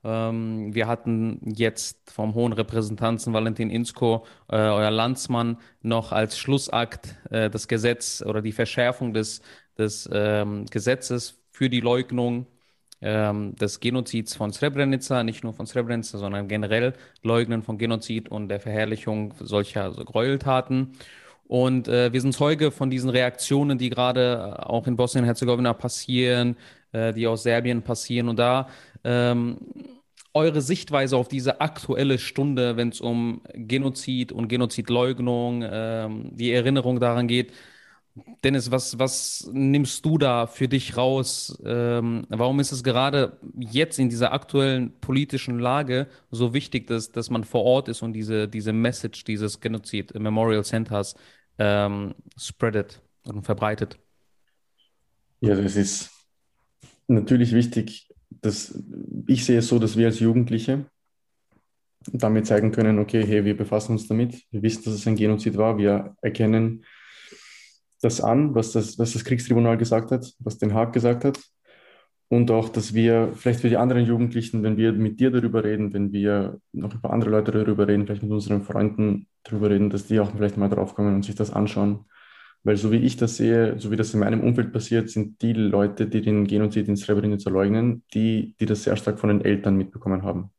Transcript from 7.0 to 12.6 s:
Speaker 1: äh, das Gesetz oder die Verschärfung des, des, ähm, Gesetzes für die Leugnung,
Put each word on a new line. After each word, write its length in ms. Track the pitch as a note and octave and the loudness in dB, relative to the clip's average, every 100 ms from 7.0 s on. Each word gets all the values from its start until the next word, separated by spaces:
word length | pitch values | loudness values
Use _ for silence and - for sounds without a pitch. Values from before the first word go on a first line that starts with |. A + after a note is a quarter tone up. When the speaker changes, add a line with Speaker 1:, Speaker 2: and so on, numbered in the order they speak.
| - - - | -16 -18 -6
Speaker 1:
äh, 180 | A2 A2 | -2 -2
das 200 | G#2+ - | -4 -4
Gesetz 540 | A#2 A#2 A#2+ - - | 0 0 -2 -6 -8
oder 180 | G2+ G#2+ | -4 -4
die 100 | A2 | -4
Verschärfung 640 | G#2 A2+ - B2 B2 B2 | -4 -4 0 0 0 -4
des, 260 | A2 A2 - - - _ - | -2 -4 -8 -16 -20 _ -4
des, 300 | G#2+ G#2+ - | -4 -4 -6
ähm, 540 | G#2 G#2 G#2+ G#2 G#2 G#2+ | -2 0 0 -2 -6 -6
Gesetzes 760 | A2+ A2 B2+ - B2 - _ _ | -4 -2 -2 -2 -6 -6 _ _
für 200 | - C3 | -2 0
die 100 | A#2+ | 0
Leugnung, 640 | A#2 B2 B2+ B2 A#2+ A#2+ B2+ _ | 2 0 0 -2 -2 -2 -8 _